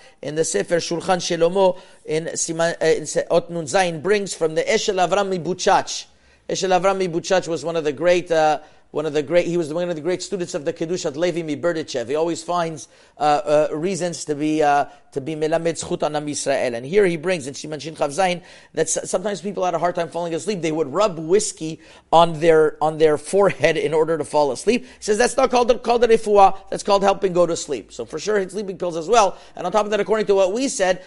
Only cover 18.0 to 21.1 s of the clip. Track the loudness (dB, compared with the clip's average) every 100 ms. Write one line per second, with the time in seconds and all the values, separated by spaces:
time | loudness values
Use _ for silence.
18 | -4 0 0 -2 -8 -20 -10 -4 -2 -2
19 | -4 -4 -4 -6 -6 -4 -2 0 0 -2
20 | -4 -4 -4 -4 -4 -4 -2 -2 -2 0
21 | 0